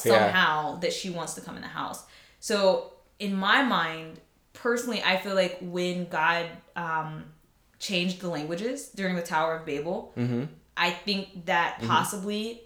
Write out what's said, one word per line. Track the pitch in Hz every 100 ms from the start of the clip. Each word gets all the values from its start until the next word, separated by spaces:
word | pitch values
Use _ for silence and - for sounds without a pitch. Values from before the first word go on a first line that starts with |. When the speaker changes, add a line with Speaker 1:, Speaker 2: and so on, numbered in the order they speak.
| 113
Speaker 1:
yeah. | 110 104
Speaker 2:
somehow | 185 170 156 151 180
that | 170
she | - 190
wants | 170 156
to | -
come | - -
in |
the | -
house. | - - - - - - _
So | - 202 196 170 - - _ -
in | 208 196
my | 196 240
mind, | 262 185 160 160 160 165 - _ _
personally, | - 240 240 240 214
I | - 185
feel | 202 190
like | 180 -
when | 180 180 180 180 175
God, | 165 160 170 170 170 - -
um, | 170 160 156 156 160 - _ _ _ -
changed | - 185 180 180
the | 180
languages | 156 151 170 226 277 - 196
during | 190 180
the |
Tower | 170 160 160 165
of | 160
Babel, | 143 156 208 - -
Speaker 1:
Mm-hmm. | 123 120 147 - _ -
Speaker 2:
I | 175
think | 180 - 196 190 180 170
that | 175 170 -
Speaker 1:
Mm-hmm. | 113
Speaker 2:
possibly | 165 180 202 196 208 220 233